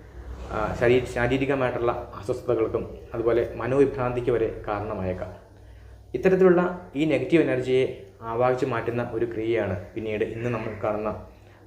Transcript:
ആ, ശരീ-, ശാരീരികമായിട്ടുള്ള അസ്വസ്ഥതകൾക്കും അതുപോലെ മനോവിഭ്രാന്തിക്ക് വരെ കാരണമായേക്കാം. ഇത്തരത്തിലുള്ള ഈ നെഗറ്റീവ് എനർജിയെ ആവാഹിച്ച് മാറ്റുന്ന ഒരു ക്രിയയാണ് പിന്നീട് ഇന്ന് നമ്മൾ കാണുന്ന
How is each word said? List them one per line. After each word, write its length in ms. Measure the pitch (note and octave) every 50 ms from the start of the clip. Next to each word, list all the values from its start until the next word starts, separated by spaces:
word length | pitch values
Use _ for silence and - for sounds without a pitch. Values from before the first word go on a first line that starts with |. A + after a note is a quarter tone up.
| - - - - - - - - - -
ആ, 260 | G2 G#2+ G#2+ G2+ - -
ശരീ-, 240 | B2 A#2+ B2 B2+ B2
ശാരീരികമായിട്ടുള്ള 1080 | - - B2 B2 C3 C3+ C3 C3+ C3 C#3 C3+ B2+ B2 A#2+ A2 A#2+ A#2+ A#2 - - - - -
അസ്വസ്ഥതകൾക്കും 800 | - - B2 - - - A#2 A2 A2 G#2+ - - F#2 - - - - - -
അതുപോലെ 380 | A#2 A2 A#2 A#2 B2 A2+ - -
മനോവിഭ്രാന്തിക്ക് 760 | A2+ A2+ A#2+ C3 C#3 C#3 - - C3 B2 B2 B2 B2 A#2 B2+
വരെ 320 | A#2+ A2 A2+ G#2+ - - - -
കാരണമായേക്കാം. 760 | G#2 G2+ G#2+ A2 G#2+ G2 F#2 F#2 F#2 F#2 - - - - - - - - - - - - - - - - - - -
ഇത്തരത്തിലുള്ള 760 | - - F#3 F#3 F3+ F#3+ F#3 E3+ F3 F3 F3+ - - - - -
ഈ 80 | C#3 D#3
നെഗറ്റീവ് 380 | D#3 C#3 B2 B2+ B2+ E3 D#3+ D3
എനർജിയെ 420 | C3+ C3 B2+ B2 B2+ B2+ C3 C3 - - - - - - - A#2
ആവാഹിച്ച് 440 | A2+ A#2 A#2+ B2 B2+ B2+ B2 C3+
മാറ്റുന്ന 440 | C3 A#2+ A2+ A2 A#2 A#2 A#2+ A#2+ A#2+ A2+
ഒരു 120 | A2+ A#2
ക്രിയയാണ് 720 | A#2 - G#2+ A2 A2+ A#2 A2 G#2 F#2+ F#2 F#2+ - - -
പിന്നീട് 300 | A2+ G#2+ A2 G#2+ G#2 -
ഇന്ന് 260 | B2 A2+ A#2 A#2 B2
നമ്മൾ 220 | A#2+ A2 A2+ A2+ G#2 G#2 A#2+
കാണുന്ന 420 | A2 G#2 G#2+ G#2+ G#2+ G#2 G2+ - - - - - - - - -